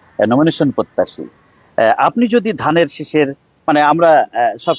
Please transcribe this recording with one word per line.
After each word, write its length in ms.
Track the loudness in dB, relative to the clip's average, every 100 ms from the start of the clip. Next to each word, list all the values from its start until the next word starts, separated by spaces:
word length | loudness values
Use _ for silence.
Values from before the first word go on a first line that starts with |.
| _ -4 0
নমিনেশন 420 | 2 0 0 -2
প্রত্যাশী। 520 | -2 -4 -4 -6 -6
আহ, 720 | -18 _ _ _ _ 0 2 2
আপনি 300 | 0 0 0
যদি 240 | 0 -2
ধানের 340 | -4 0 0 0
শীষের, 440 | -4 -4 0 0 -4 _ _ -2
মানে 160 | 2
আমরা, 440 | 2 4 4 4 2
আহ, 240 | 0 -2 -2
সব 180 | -4